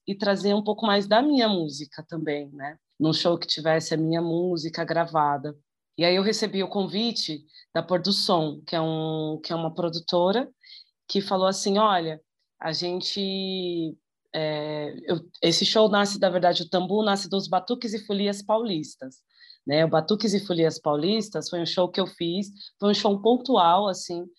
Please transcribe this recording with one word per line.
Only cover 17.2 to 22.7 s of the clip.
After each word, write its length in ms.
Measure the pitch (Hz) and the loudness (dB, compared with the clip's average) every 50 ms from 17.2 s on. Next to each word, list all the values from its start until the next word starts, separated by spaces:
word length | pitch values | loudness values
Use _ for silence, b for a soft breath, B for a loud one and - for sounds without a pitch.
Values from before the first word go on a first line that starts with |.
| 190 | -2
dos 200 | 170 190 196 160 | -2 -4 -4 -2
batuques 480 | 156 180 185 185 - 247 247 240 220 214 | 0 -2 -2 0 -2 -4 -4 -4 -6 -6
e 100 | 226 214 | -6 -4
folias 380 | - 202 196 202 202 202 202 - | -2 -2 0 0 0 -2 -4 -2
paulistas, 720 | - 214 220 240 226 185 156 151 - - - 135 131 - _ _ B B B B B B B B | 0 0 0 0 0 -2 -4 -4 -8 -12 -16 -16 -18 -18 _ _ B B B B B B B B
né? 180 | 135 143 156 160 | 0 2 2 4
O 40 | 160 | 4
Batuques 460 | 160 160 160 - 214 208 220 214 185 | 2 2 2 2 0 0 0 0 0
e 40 | 202 | 0
Folias 400 | 202 - 180 165 160 160 156 - | 0 0 0 2 2 2 2 0
Paulistas 680 | - 156 147 147 151 185 214 226 208 - - 156 147 - | -2 0 0 0 2 0 0 0 -2 -4 -6 -8 -6 -6
foi 100 | - 175 | -4 -4
um 60 | 170 | -4
show 240 | 160 - 190 180 175 | -2 0 0 0 0
que 100 | 180 - | 0 -2
eu 60 | 185 | -4
fiz, 460 | 175 - - 175 170 170 196 202 196 - B B B | -4 -4 -6 -4 -4 -2 -4 -4 -6 -10 B B B